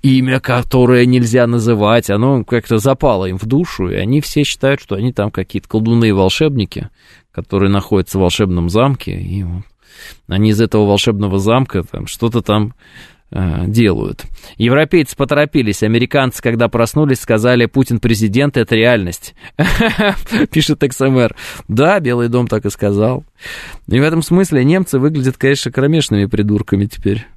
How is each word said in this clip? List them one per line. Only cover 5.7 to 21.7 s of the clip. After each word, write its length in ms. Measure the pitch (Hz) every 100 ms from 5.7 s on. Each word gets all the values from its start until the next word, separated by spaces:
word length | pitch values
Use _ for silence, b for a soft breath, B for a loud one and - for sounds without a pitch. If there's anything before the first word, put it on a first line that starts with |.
| 110 110 117 113
и 20 |
волшебники, 800 | 98 95 - 156 135 98 - - b b b b
которые 380 | - - 98 98
находятся 480 | 101 - 101 90 95
в 40 |
волшебном 500 | 90 - 101 87 85
замке, 400 | 101 131 135 -
и 320 | 92 90 95
вот 200 | 90 87 - _ B B B B -
они 220 | 95 107
из 100 | 104
этого 280 | 113 110 104
волшебного 500 | 101 - 104 104 98
замка 460 | 98 120 135 95
там 240 | - - -
что-то 340 | - 117 120
там, 320 | - 107 104 - B B B B _
э, 340 | - 92 82 90
делают. 580 | 110 110 82 50 - - B B -
Европейцы 580 | 117 135 156 180 143 -
поторопились. 680 | 135 143 147 156 110 101
Американцы, 580 | 107 117 123 143 131 -
когда 260 | 123 117 117
проснулись, 520 | 117 113 151 147 127
сказали: 480 | - 113 120 123 117
«Путин 320 | - 131 117
президент, 580 | 117 110 107 110 143 135
это 180 | 113 113
реальность». 600 | 117 120 90 85 - _ B -
<laughs> 960 | 175 - 226 214 208 196 - 220 -
Пишет 320 | - 156 147
X 180 | 139 -
M 160 | 135 131
R. 180 | 117 - B B
Да, 320 | -